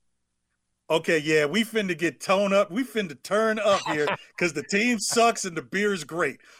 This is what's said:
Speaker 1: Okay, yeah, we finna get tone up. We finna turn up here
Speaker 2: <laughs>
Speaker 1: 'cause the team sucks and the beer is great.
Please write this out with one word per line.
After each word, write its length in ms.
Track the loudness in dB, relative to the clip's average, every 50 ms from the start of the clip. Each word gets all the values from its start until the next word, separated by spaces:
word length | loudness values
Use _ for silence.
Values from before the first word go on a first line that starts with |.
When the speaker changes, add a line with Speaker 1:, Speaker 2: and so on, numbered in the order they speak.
| _ _ _ _ _ _ _ _ _ _ _ _ _ _ _ _ _ -2
Speaker 1:
Okay, 280 | 0 0 2 2 0 0
yeah, 260 | 2 2 2 2 2
we 200 | 2 2 0 -2
finna 320 | 0 -2 -4 -2 -2 -2
get 220 | -2 -2 -4 -4 -4
tone 360 | -2 0 2 2 2 2 4
up. 160 | 2 2 2
We 120 | -2 -6 -6
finna 400 | -4 -4 -6 -6 -6 -8 -12 -8
turn 360 | -2 0 2 2 2 0 0
up 240 | 2 2 2 2 2 -2
here 200 | -2 0 0 -2
Speaker 2:
<laughs> 300 | -2 -4 -8 -12 _ -2
Speaker 1:
'cause 160 | -2 -2 -2
the 80 | -4 -6
team 360 | -2 0 0 2 2 0 0
sucks 460 | -2 -2 2 4 4 4 2 0 -4
and 100 | -8 -8
the 60 | -8
beer 320 | -10 -6 -4 -2 0 0 -2
is 100 | -2 -6
great. 380 | -8 -4 -2 -2 -2 -4 -6 _ -20 -20